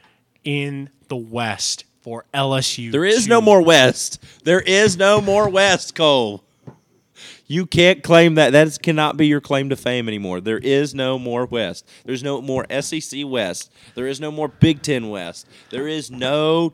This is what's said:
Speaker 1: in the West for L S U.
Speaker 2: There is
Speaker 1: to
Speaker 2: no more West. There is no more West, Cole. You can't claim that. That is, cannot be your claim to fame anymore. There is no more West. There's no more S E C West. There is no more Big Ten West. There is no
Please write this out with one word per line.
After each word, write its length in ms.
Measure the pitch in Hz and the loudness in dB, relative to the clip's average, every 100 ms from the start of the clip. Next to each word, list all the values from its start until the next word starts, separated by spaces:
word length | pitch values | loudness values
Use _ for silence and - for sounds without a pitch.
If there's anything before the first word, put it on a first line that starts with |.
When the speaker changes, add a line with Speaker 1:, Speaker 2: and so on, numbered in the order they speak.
| _ _ _ _ | _ _ _ _
Speaker 1:
in 460 | 151 143 143 139 139 _ _ | -8 -6 -6 -10 -14 _ _
the 80 | 131 | -12
West 680 | 113 117 117 101 - - - _ | -10 -8 -6 -6 -6 -8 -12 _
for 240 | - 117 - | -16 -16 -8
L 200 | 139 139 135 | -4 -2 -2
S 220 | 127 - | -2 -6
U. 140 | 117 | -4
Speaker 2:
There 140 | 131 185 | -2 2
is 180 | 226 | 0
Speaker 1:
to 60 | 208 | 4
Speaker 2:
no 120 | 233 | 4
more 200 | 214 202 | 6 6
West. 640 | 165 156 127 - - - - _ | 8 6 6 2 -6 -10 -18 _
There 180 | - 180 | 0 0
is 360 | 180 190 214 180 | 2 2 2 2
no 240 | 196 208 | 2 2
more 280 | 202 196 208 | 2 0 2
West, 440 | 190 196 180 - - | 2 2 2 -2 0
Cole. 480 | 160 135 113 104 - _ - - _ _ _ _ - - - | 2 2 0 -6 -16 _ -20 -20 _ _ _ _ -20 -20 -8
You 160 | 156 185 | -6 -2
can't 380 | - 175 190 | 2 4 2
claim 320 | - 170 170 156 | 4 4 6 4
that. 140 | 143 | 4
That 160 | 139 156 | 6 4
is, 100 | 143 | 0
cannot 380 | - 156 151 143 | -2 0 -2 0
be 100 | 151 | 0
your 120 | 147 | 0
claim 300 | 139 139 139 | -2 -4 -2
to 80 | 131 | -4
fame 320 | - 123 113 | -4 -4 -4
anymore. 320 | 107 98 90 | -6 -6 -6
There 160 | 98 110 | -4 -4
is 360 | 123 139 147 | 0 0 0
no 240 | 135 131 131 | -4 -4 -4
more 280 | 123 120 123 | -6 -6 -4
West. 420 | 120 98 87 - - - | -4 -6 -8 -18 -20 -10
There's 160 | 127 | -8
no 200 | 139 139 | -6 -6
more 240 | 135 131 - | -6 -6 -4
S 220 | 131 143 | -6 -6
E 80 | 160 | -8
C 240 | - 135 | -10 -10
West. 480 | 143 127 98 87 - _ _ - | -6 -4 -4 -6 -14 _ _ -10
There 100 | 131 | -8
is 140 | 135 | -8
no 120 | 151 | -10
more 180 | 151 151 | -8 -8
Big 320 | - 160 147 | 0 0 2
Ten 280 | - 135 113 | -4 -4 -4
West. 380 | 101 85 - - _ _ | -10 -10 -14 -20 _ _
There 180 | 123 147 | -10 -8
is 240 | 156 120 | -8 -10
no 640 | 127 131 147 156 165 165 | -8 -4 0 0 0 -2